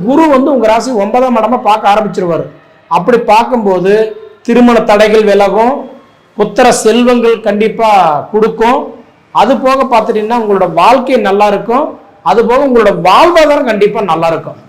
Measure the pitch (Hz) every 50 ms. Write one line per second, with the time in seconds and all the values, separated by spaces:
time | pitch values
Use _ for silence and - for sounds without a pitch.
0 | 175 226 277 320 330 311 277 254 269 311 285 247 220 214 220 233 220 262 262 202
1 | 202 214 226 247 262 254 240 220 220 226 254 240 - 208 208 214 220 202 202 214
2 | 214 202 170 208 185 170 160 147 135 - - - _ _ _ _ _ - 165 170
3 | 175 247 240 226 - 220 208 220 240 247 254 233 208 196 185 175 175 196 208 220
4 | 220 220 - - - - - _ - - 233 247 247 240 240 220 - - 208 208
5 | 214 214 208 220 214 202 196 202 202 196 185 214 226 247 285 277 - - - -
6 | - _ _ _ _ _ _ - 208 - - - 247 247 - - - 220 214 240
7 | 247 247 247 240 233 226 226 214 - 214 202 208 220 214 - - 226 214 208 196
8 | 175 160 151 139 135 - 208 214 220 220 - - 233 233 262 294 285 - - -
9 | - _ _ _ _ _ - 160 196 233 269 214 - 262 269 269 262 254 262 220
10 | 214 240 214 214 208 214 240 240 220 208 202 185 185 175 165 165 175 214 247 269
11 | 240 - 262 240 208 196 196 202 208 208 202 185 170 - 233 269 311 320 - -
12 | - - - _ - 165 190 226 226 214 240 269 285 269 247 233 214 202 185 170
13 | 170 180 196 240 320 349 349 330 311 302 285 285 277 240 214 202 202 - - 233
14 | 214 180 165 165 165 165 165 143 - - - - -